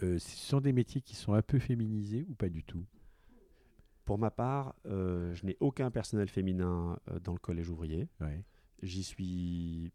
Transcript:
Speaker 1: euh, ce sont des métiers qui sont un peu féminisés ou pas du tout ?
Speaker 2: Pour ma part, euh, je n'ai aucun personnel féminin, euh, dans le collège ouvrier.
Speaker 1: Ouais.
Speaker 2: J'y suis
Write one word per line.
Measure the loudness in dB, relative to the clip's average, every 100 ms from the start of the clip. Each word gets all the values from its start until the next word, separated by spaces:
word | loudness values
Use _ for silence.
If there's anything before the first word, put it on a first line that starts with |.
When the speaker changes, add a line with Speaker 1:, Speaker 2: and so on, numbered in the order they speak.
Speaker 1:
euh, | 0 0
ce | -2 -10
sont | 0 2
des | 4
métiers | 4 2 0
qui | -6
sont | -6 4
un | 4
peu | 6 4
féminisés | 4 2 0 0 -2 -2 -4
ou |
pas | -2 -2
du | -2
tout ? | -6 -8 -8 -12 -20 -20 -20 -20 -20 -20 -20 _ -20 _ -2
Speaker 2:
Pour | 2
ma | 2
part, | 2 0 0 -2 -8 -4
euh, | 0 0 0 -2
je | -2 -4
n'ai | 2
aucun | 2 2 0
personnel | 0 0 0 2
féminin, | 2 2 2 2 2 0 -2 -6
euh, | -6
dans | -4
le | -4
collège | -2 -2 -2
ouvrier. | -4 -2 -2 -4 -4
Speaker 1:
Ouais. | -4 -4 -8 -18 -20 -10
Speaker 2:
J'y | -6 -4
suis | -6 -4 -4 -2 -2 -2 -2 -4 -6